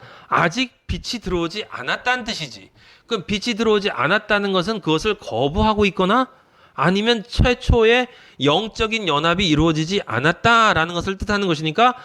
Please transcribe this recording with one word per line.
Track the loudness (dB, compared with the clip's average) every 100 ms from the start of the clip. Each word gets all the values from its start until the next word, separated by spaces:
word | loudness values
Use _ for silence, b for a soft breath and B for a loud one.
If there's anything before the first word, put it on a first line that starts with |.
| B B B
아직 | 0 0 -2 -6 _ -8
빛이 | -8 -8 -8
들어오지 | -4 -4 -4 -6 -12
않았다는 | -8 -6 -4 -2 -4
뜻이지. | -4 -8 -10 -14 -20 _ b b -6
그럼 | -6 -4
빛이 | -4 -2 -2
들어오지 | 2 2 0
않았다는 | -2 0 0 0 -2 0
것은 | 0 0 -2
그것을 | 0 0 0
거부하고 | -4 -4 -2 -2 0 0 2 0
있거나 | 2 2 2 0 b b b b
아니면 | -2 0 2 2 0
최초의 | -2 0 2 2 2 4 4 2 0 B B B
영적인 | 0 0 -2 -4 -2 -2 0
연합이 | 0 2 2 2
이루어지지 | 2 2 2 0 -2 -2
않았다라는 | -2 0 0 2 4 4 2 0
것을 | -4 -4 -6
뜻하는 | -4 -2 0
것이니까 | -2 -2 2 2 0